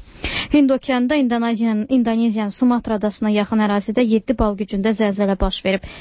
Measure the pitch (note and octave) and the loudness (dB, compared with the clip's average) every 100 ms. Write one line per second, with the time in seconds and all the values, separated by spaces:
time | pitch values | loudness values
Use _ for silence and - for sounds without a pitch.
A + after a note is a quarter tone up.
0 | - - - - - D4 C4+ C4 - B3+ | -14 -12 -10 -8 0 2 4 2 0 0
1 | B3 D4+ B3+ A#3 A#3 A3 A3+ G#3+ G#3+ C4 | 0 0 2 0 0 0 0 -2 0 0
2 | A#3 A3+ A#3 G#3+ G#3 - B3 A#3+ A#3 A3 | 2 2 0 0 -4 0 2 2 0 -2
3 | G#3 - G#3+ G#3 G3+ A3 G#3+ G#3 G3+ A3 | -2 -2 0 0 0 0 2 0 0 0
4 | A#3+ A3 - A3+ A3 G3+ G3+ G3 G#3 G#3 | 2 2 0 0 0 0 -4 -2 -2 0
5 | G#3 G3 G3 F#3+ F#3+ - F#3+ F#3+ - - | 0 0 0 0 0 -2 -2 -4 -4 -16